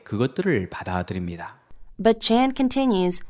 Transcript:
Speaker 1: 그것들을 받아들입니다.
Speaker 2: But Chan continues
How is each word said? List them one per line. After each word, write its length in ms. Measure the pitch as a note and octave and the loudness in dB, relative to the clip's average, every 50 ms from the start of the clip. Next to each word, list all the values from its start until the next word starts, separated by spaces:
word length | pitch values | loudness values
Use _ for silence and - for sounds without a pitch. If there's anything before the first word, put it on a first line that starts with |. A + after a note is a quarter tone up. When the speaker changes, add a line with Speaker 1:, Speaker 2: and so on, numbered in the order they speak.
| - | -8
Speaker 1:
그것들을 680 | - G#2+ G2+ B2 C#3 - - F3+ F#3+ D#3 G#2 F2+ - | -4 -2 0 0 0 -2 -2 0 0 0 0 -2 -4
받아들입니다. 840 | - - - - F2+ - - - - F#2 F2+ F2 F2 E2 - - - _ _ - - - - - - - | -8 -10 -6 -4 -4 -4 -2 -4 -4 -6 -6 -6 -8 -10 -12 -14 -16 _ _ -20 -18 -18 -18 -16 -6 0
Speaker 2:
But 200 | F#3+ A3+ A3+ A3 | 2 2 2 4
Chan 340 | - - A3+ A#3 C4 C4 - | 2 2 4 4 4 2 2
continues 680 | - C4+ B3 - C4+ C4+ B3+ G#3+ F#3 F3+ F3+ F3 - - | 2 0 2 2 2 2 2 2 2 2 2 2 0 -2